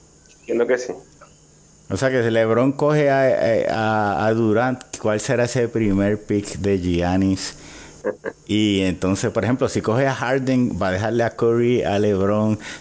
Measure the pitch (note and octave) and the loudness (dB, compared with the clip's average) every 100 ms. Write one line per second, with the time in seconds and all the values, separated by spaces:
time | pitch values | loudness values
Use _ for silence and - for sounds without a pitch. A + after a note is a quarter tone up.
0 | - - - - - A2+ A#2+ B2+ - - | -20 -20 -20 -18 -6 -2 0 0 -2 -12
1 | - - - - - - - - - G2 | -16 -20 -20 -20 -20 -20 -20 -20 -8 -2
2 | C3+ C3 A2+ A2+ A2+ A2+ C3 C#3 D3 D3+ | 0 2 2 2 2 2 2 2 0 2
3 | C#3+ C3+ C3 - - A2 - A2 A2 G#2+ | 2 2 2 2 2 2 0 0 0 0
4 | G#2 F2+ G#2+ A2 A2+ G#2+ B2+ B2+ - - | 0 0 0 2 2 2 0 -2 -8 -6
5 | A2 G#2+ - A#2+ A#2 C3 A#2 A2+ A2 G2 | -2 -2 0 0 0 0 -2 0 0 2
6 | G2+ G#2+ - G#2 G2+ - G2+ G2 F2+ F2 | 2 -2 -2 -2 -2 -4 0 0 0 0
7 | F2 F#2+ F#2+ F#2+ - - - - - - | 2 2 2 0 -4 -14 -18 -20 -20 -10
8 | G#2 - - - - G#2 G#2+ G2 F#2+ F2+ | -8 -6 -10 -12 -4 0 2 2 0 0
9 | F#2 G2 A#2 A2 G2+ B2+ A#2+ A2 G2+ A2+ | -2 0 -2 -2 -2 0 0 -2 0 0
10 | C#3 A#2+ A#2+ C3+ C3 B2+ B2 F2 F#2+ F#2 | 0 -2 -2 -2 0 0 0 0 -2 -2
11 | A2 A#2 A#2 - A#2 A#2 A#2+ B2 - G2+ | 0 0 -2 0 2 2 2 2 0 0
12 | G#2 F#2+ G2 G#2+ G#2+ G#2+ - - | 2 2 2 2 0 -2 -6 -16